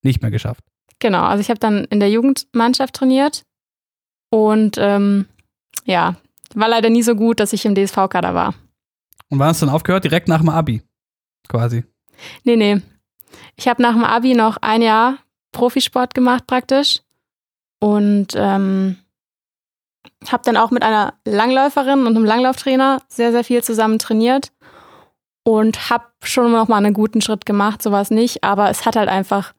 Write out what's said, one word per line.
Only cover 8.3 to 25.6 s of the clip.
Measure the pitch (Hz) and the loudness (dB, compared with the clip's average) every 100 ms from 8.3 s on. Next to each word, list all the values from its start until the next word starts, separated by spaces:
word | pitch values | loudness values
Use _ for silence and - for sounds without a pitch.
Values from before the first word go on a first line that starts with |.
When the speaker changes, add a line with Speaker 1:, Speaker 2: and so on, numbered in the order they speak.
Speaker 2:
war. | - - - _ _ _ _ _ _ _ | -2 -2 -6 _ _ _ _ _ _ _
Speaker 1:
Und | 135 | 0
wann | 147 | 2
hast | 160 | 2
du | 147 | 0
dann | |
aufgehört? | 135 - 185 | 0 0 -2
Direkt | 156 160 - | 0 -2 0
nach | 160 | 2
dem | 160 | 2
Abi, | 160 151 110 - _ _ _ _ _ _ | 0 -2 -4 -8 _ _ _ _ _ _
quasi? | 120 117 120 - _ _ _ - - | -2 -2 -4 -8 _ _ _ -20 -6
Speaker 2:
Nee, | - 233 | 0 2
nee. | 208 202 - _ _ _ - - - - | 2 0 -4 _ _ _ -20 -20 -20 -6
Ich | - | -2
hab | 240 | 2
nach | 240 | 2
dem | 226 | 2
Abi | 233 233 254 | 0 0 2
noch | 247 220 214 | 2 2 -2
ein | - 220 | -2 0
Jahr | 233 220 240 269 _ _ _ | 2 2 0 -2 _ _ _
Profisport | - 240 269 - 262 247 | -4 -2 -2 -2 -4 -4
gemacht | - 247 247 - | 0 0 0 -2
praktisch | 254 - 269 294 - _ _ _ _ _ _ _ _ | -6 -2 -2 0 -4 _ _ _ _ _ _ _ _
und, | 208 208 208 208 190 - | 0 2 2 0 0 -2
ähm, | 202 196 196 190 190 185 _ _ _ _ _ _ _ _ _ _ - _ - | -2 0 0 0 -2 -6 _ _ _ _ _ _ _ _ _ _ -20 _ -8
hab | 240 | -4
dann | - 220 | 0 0
auch | 226 | 0
mit | 247 | 0
einer | 226 214 202 - - | 0 0 -2 -6 -6
Langläuferin | 202 233 262 277 285 262 277 240 | -2 0 0 0 0 0 0 2
und | 226 | 2
einem | |
Langlauftrainer | 220 226 254 262 - 262 269 269 _ | 2 2 0 -2 -2 0 2 0 _
sehr, | - 233 | -4 0
sehr | 233 | 0
viel | 233 240 | 0 -4
zusammen | 233 226 220 220 | -2 -2 0 0
trainiert | - 220 233 269 - _ - - - - _ _ _ _ | 0 0 2 0 -2 _ -20 -20 -20 -20 _ _ _ _
und | - 214 | 0 2